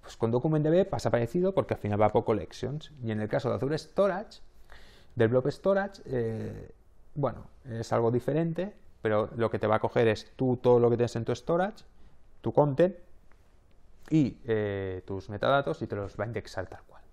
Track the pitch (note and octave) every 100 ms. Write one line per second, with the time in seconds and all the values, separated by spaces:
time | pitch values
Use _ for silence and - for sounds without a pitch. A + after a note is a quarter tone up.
0 | - - A2+ B2+ D#3+ D#3 D3+ E3+ G3 -
1 | A#2+ A#2+ A#2+ F3+ F#3 F#3+ - G#2+ G#2 G#2
2 | G#2+ A#2+ G#2+ G#2+ F#2 - A2+ D3 - C3+
3 | A2+ G#2+ G#2+ C3+ A#2+ A2 C3 D#3+ - -
4 | G3+ F3+ A3+ - - - - - - -
5 | - - A2+ B2+ C#3+ - F#3+ G3 G3 -
6 | - B2+ A2+ A2 G#2+ G#2 - - - -
7 | - - C3+ - - - C3 A2+ A#2 A#2
8 | A#2 A#2+ - D3 E3+ E3 F#3+ - - -
9 | A2 G#2+ G#2+ A#2+ A2 G#2+ G#2+ G#2+ A2+ B2+
10 | A2+ G#2 - - C3 B2 B2 B2 A#2+ A#2
11 | A#2 A#2 A2+ B2 - E3+ F#3+ - - -
12 | - - - - A#2 - D3 C3+ F3+ -
13 | - - - - - - _ - - -
14 | - D#3 B2 - A#2+ A2 G#2 G2 F#2+ F#2
15 | - G2 - G#2 A2+ C#3 C#3+ D#3 A2+ G2+
16 | G2 - G#2+ A2 - - F2+ - - -
17 | -